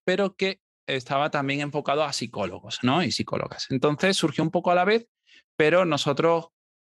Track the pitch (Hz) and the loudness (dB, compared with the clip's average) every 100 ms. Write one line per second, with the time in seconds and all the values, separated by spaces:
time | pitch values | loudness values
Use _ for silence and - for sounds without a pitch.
0 | - 185 196 - 190 185 _ _ - 135 | -2 0 0 -2 -4 -4 _ _ -6 -6
1 | 123 139 151 147 139 143 147 147 143 147 | -2 0 0 0 -2 -2 -4 -4 -2 0
2 | 147 - 117 107 95 92 95 - 123 156 | 0 -4 -6 -6 -6 -6 -12 -4 0 2
3 | 165 - 113 - - - - 135 151 151 | 0 -2 -4 -4 -6 -8 -4 0 0 2
4 | 190 190 156 151 160 175 180 180 185 226 | 0 2 0 0 0 0 2 2 2 0
5 | - _ _ - _ - 151 175 175 143 | -2 _ _ -20 _ 0 4 4 4 0
6 | 147 139 165 165 - _ _ _ _ | 0 2 2 2 -2 _ _ _ _